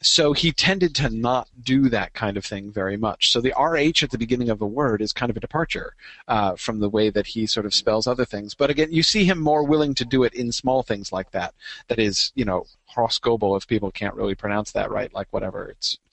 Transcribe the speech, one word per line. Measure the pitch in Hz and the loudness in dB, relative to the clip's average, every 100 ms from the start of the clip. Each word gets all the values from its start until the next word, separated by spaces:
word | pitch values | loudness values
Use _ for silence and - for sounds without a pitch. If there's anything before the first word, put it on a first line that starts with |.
So | - - 147 | 2 4 4
he | 143 165 | 4 0
tended | - 180 190 175 | 2 2 2 0
to | 135 147 | 2 -2
not | 113 120 127 - 127 | 0 0 0 -4 -10
do | 120 135 131 | 0 4 4
that | 110 90 | 2 -2
kind | - 107 101 | -4 -4 -4
of | |
thing | - 98 101 | -6 -10 -8
very | 104 95 104 | -4 -4 -2
much. | 110 - - | -4 0 2
So | 120 | 2
the | 127 | 0
R | 127 156 | 2 2
H | 160 151 - | 2 2 2
at | 143 | -2
the | 113 | -4
beginning | 113 123 120 | -2 0 0
of | 107 | -2
a | 104 | -2
word | 123 139 104 | 0 0 0
is | 107 | -2
kind | - 120 | -2 -4
of | 107 | -4
a | |
departure, | - 156 160 - - _ - - - | -4 -4 -4 -6 -10 _ -20 -14 -2
uh, | 110 98 | 0 0
from | 90 - 110 | -2 -4 -2
the | 101 | 0
way | 107 107 | 4 2
that | 104 - | 2 -2
he | 113 110 | -4 -2
sort | 113 | -2
of | 101 | 0
spells | - - 110 123 | 0 2 0 0
other | 123 | 0
things. | 120 101 104 | -2 -4 -8
But | - 143 | -2 0
again, | 147 156 | 2 2
you | 165 | 2
see | 165 220 | 2 4
him | 185 175 | 4 4
more | 151 151 | 2 2
willing | 147 156 147 | 4 4 2
to | 135 | 0
do | 120 131 | 0 2
it | 117 | 2
in | 120 120 | 0 -4
small | - 127 131 | -2 0 0
things | 120 101 98 | 0 -4 -4
like | 95 92 | -8 -6
that. | 95 87 _ - - - | -6 -6 _ -16 -14 -4
That | 113 | 0
is, | 107 95 - | 2 2 -2
you | 135 | -2
know, | 104 90 - _ _ 120 | 0 -2 -4 _ _ -2
Ross | 113 - | -2 0
Goble, | 120 113 104 98 | 0 2 2 0
if | - | 0
people | 107 98 | -2 -2
can't | - 101 | -4 -6
really | 104 101 | -4 -4
pronounce | 95 104 104 104 | -4 -4 -4 -2
that | 104 101 | -4 -2
right, | 104 101 | -4 -6
like, | 98 98 | -8 -6
whatever, | 101 98 98 92 | -6 -6 -8 -12
it's | - - - _ | -8 -6 -8 _